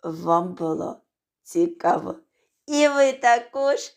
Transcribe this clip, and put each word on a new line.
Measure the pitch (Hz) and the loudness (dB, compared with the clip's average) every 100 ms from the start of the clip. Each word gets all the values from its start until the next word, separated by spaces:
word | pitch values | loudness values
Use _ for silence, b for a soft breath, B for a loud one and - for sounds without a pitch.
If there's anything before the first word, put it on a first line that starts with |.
вам | 165 160 170 170 180 | -10 -8 0 0 0
було | 180 165 160 - - _ _ _ _ | -6 -6 -4 -6 -12 _ _ _ _
цікаво. | _ - - - - - - - _ _ _ _ - | _ -2 -2 0 -2 -2 -4 -14 _ _ _ _ -4
І | 294 294 | 2 2
ви | 277 277 | 4 2
також | 262 240 240 233 277 277 285 - | 2 2 2 0 -4 -2 -2 -6